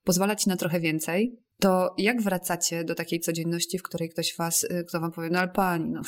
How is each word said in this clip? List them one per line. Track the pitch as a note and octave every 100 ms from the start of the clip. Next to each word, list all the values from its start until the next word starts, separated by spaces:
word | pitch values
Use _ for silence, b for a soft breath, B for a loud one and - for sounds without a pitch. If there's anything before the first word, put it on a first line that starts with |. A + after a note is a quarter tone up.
pozwala | - F3 G3 G#3
ci | G3+
na | F#3
trochę | F3+ F3
więcej, | E3 D#3 D#3+ F3 B3 - _ -
to | G3 F#3 F#3 F#3+
jak | G3 B3
wracacie | G3+ F3+ - E3+ - E3+
do | E3 E3+
takiej | E3 E3+
codzienności, | E3+ E3 E3 E3+ - F3+
w |
której | - E3 E3
ktoś | - D#3+ -
was, | E3 E3
y, | - F3 E3+
kto | E3+
wam | E3
powie, | E3 E3
„No | F3+
ale | F#3
pani, | F#3+ F3+ E3+ D#3+
no, | D#3+